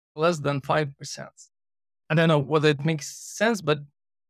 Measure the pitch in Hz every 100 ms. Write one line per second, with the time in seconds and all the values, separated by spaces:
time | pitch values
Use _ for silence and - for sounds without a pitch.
0 | _ 151 165 160 143 143 - 156 147 139
1 | 139 - - - - _ _ _ _ _
2 | - 156 165 151 139 156 151 143 147 160
3 | - - - - 214 214 151 147 147 _
4 | _ _ _